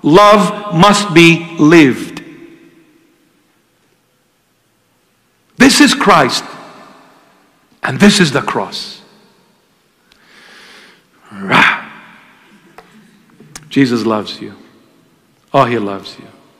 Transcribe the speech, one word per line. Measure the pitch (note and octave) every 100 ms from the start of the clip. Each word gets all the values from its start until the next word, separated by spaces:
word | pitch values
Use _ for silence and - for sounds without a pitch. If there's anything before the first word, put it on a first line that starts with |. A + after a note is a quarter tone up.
Love | D3 F3 G#3 G#3 F3+ - -
must | E3 G3+ G3+ -
be | D#3+ E3+ E3 - -
lived. | D3+ E3+ C#3 G#2+ - - - - - - _ _ _ _ _ _ _ _ _ _ _ _ _ _ _ _ _ _ _ _ _ _ _ _ _ _ _ _ _ -
This | C4 -
is | C#4+
Christ, | - G3 F3 C3 - - - - - - _ _ _ _ _ _ _ _ _
and | - C3
this | G3+ G3
is | E3+
the | C3
cross. | - A#2+ F#2+ - - - _ _ _ _ _ _ _ _ _ _ _ _ _ _ - - - - - _ _ _ _
Rah. | G2+ F#2+ - - - - - - - _ _ _ _ _ - _ _ _ _ _ _ - - -
Jesus | - C3+ A#2+
loves | G#2+ G#2+ F#2 -
you. | G#2 G2+ - _ _ _ _ _ _ _ _
Oh, | C#3 B2
he | A#2
loves | G2+ G2 F2 -
you. | - - _